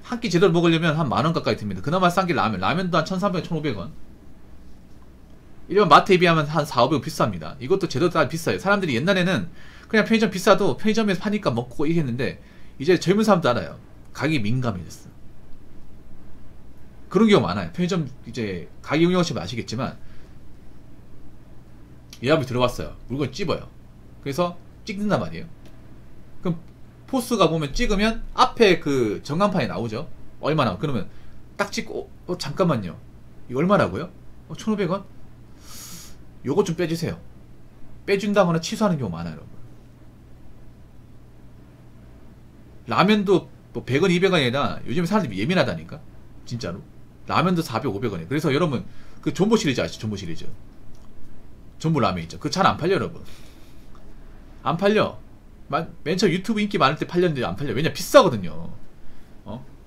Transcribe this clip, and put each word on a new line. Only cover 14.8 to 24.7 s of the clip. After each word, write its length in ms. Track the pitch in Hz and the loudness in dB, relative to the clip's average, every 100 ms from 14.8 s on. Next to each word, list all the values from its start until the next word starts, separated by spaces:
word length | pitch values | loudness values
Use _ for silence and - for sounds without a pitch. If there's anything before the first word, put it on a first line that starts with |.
| 82 - - - - - - - - - - - - - - - - - - - - - - | -8 -14 -18 -14 -12 -12 -10 -10 -10 -10 -10 -10 -10 -10 -8 -8 -10 -12 -14 -12 -14 -14 -2
그런 200 | 180 220 | 4 6
경우 180 | 190 92 | 6 4
많아요. 240 | 98 85 | -2 -4
편의점 380 | - 175 190 135 - - | -2 0 0 -2 -8 -10
이제 420 | 127 107 90 80 - | -6 -4 -6 -8 -14
가격 240 | - 147 170 | -2 4 4
운영하시면 360 | 180 170 120 | 4 2 -2
아시겠지만, 540 | 87 117 95 110 110 - - - - - - - - - - - - - - - - - - - - - - - | -4 -6 -6 -4 -4 -6 -10 -10 -12 -14 -14 -12 -14 -14 -16 -16 -14 -12 -10 -12 -16 -18 -18 -20 -18 -20 -20 -6
예약을 220 | 120 151 | 2 2
들어왔어요. 520 | 123 120 123 - 78 - - | 2 2 2 0 -8 -8 -8
물건 240 | 131 131 | -4 -4
찝어요. 360 | - 185 95 - - - - - - | -4 -2 -2 -4 -18 -20 -20 -20 -12
그래서 360 | 143 139 175 175 - | -8 -2 -2 -2 -16